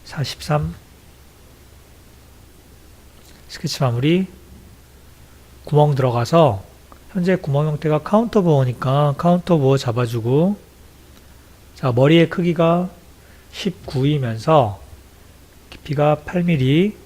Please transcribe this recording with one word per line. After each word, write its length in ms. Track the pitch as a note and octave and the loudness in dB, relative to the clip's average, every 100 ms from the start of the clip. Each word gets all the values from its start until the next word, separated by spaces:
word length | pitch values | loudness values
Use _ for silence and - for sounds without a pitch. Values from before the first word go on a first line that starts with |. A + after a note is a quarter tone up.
사십삼. 680 | - - C3 - - D3+ D#3+ - - - - - - _ - - - - - - - - - - - - - - - - - - - - - | -14 -10 -8 -10 -4 -4 -4 -10 -20 -20 -20 -20 -20 _ -20 -20 -20 -20 -20 -20 -20 -20 -20 -20 -20 -20 -20 -20 -20 -20 -20 -20 -20 -20 -20
스케치 360 | - D#3+ - | -12 -10 -4
마무리. 440 | C3+ A#2+ C#3+ F3 F#3+ - - - - - - - - - - - - - | -4 -2 0 0 -2 -10 -20 -20 -20 -20 -20 -20 -20 -20 -20 -20 -20 -20
구멍 300 | - D3 D3 | -2 0 2
들어가서 720 | C3+ B2+ A#2+ A#2 E3+ D3+ G2+ - - - - - | 2 -2 -2 0 4 4 2 -10 -20 -20 -20 -10
현재 240 | F#3+ F3 F#3 | -4 -2 -2
구멍 320 | F#3 C#3 D#3 | -2 -2 -2
형태가 320 | D3+ D#3 D3+ | -2 -2 -2
카운터 420 | - G#3 A#3 A3 | 0 0 2 2
보어니까 720 | F3 C#3+ B2+ A#2 C3 C#3 D3 C#3 | 4 2 2 -2 -2 0 0 0
카운터 420 | F3 F3 F3 E3 | 2 0 2 2
보어 200 | C3+ C3+ | 2 2
잡아주고, 840 | C3 A2+ A#2+ A#2 A2+ C3+ F3+ G#3 - - - - - - - - - - - - | 0 -2 -2 -4 0 2 0 -2 -12 -20 -20 -20 -20 -20 -20 -20 -20 -20 -20 -6
자, 160 | C3+ | -2
머리의 380 | A#2 C#3 E3+ E3 | 2 4 4 2
크기가 580 | - F3 E3 E3 E3+ F#3 - - - - - - | 0 -2 0 0 0 -4 -10 -20 -20 -20 -20 -20
십구이면서 1300 | - F#3+ - - C3 C#3 D3 B2 A2 D#3+ D#3 A2+ G2 - - - - - - - - - | -8 -8 -8 -8 -2 0 0 -4 -6 2 2 2 -4 -18 -20 -20 -20 -20 -20 -20 -20 -20
깊이가 540 | - - C#3+ D3 D3+ - | -20 -8 0 2 0 -2
팔 160 | F#3 | -4
밀리 540 | F3 D#3+ C3 D3 G3+ - | 0 0 2 2 2 -2